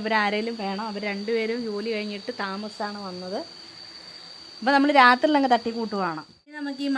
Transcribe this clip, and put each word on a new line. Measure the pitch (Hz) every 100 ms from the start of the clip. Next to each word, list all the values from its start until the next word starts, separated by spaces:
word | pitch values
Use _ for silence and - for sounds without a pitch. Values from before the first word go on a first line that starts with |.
ഇവരാരേലും | 214 220 208 208 226 226
വേണം. | 196 196 220
അവർ | 202 208
രണ്ടുപേരും | 196 208 226 220 233 233
ജോലി | 202 220
കഴിഞ്ഞിട്ട് | 214 208 202 202 247
താമസിച്ചാണ് | 196 190 214 - 208 208 202
വന്നത്. | 180 180 208 339 - - - - - - - - - - -
അപ്പം | 220 277
നമ്മൾ | 285 285
രാത്രിയിൽ | 247 254 302 294
അങ്ങ് | 269
തട്ടിക്കൂട്ടുവാണ്. | 240 233 226 220 208 180 156 151 - _
ഇനി | 302
നമുക്ക് | 285 269
ഈ | 277